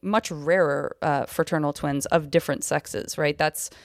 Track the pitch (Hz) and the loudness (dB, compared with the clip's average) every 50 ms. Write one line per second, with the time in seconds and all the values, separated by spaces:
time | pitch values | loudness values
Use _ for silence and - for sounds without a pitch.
0 | - 190 208 220 - - 170 151 143 156 175 190 175 147 143 143 143 - - - | -4 0 0 0 0 -2 -6 -4 0 2 4 4 4 4 2 0 -2 -4 -6 -2
1 | - 160 143 139 - - - - 160 - - 156 151 147 143 - - 147 139 143 | 0 0 0 0 -2 -2 -2 -2 0 0 0 0 0 0 -2 -2 -2 -2 -2 -2
2 | 139 - - 170 151 143 - 165 - - 143 - - - 147 151 - - - - | 0 2 2 0 2 2 2 2 2 2 -2 -4 -2 -2 -2 -2 -2 -4 -6 -6
3 | - - - - 156 147 147 - 156 156 - - - - - - - | -6 -6 -2 0 0 0 2 2 0 0 0 -2 -8 -10 -12 -16 -20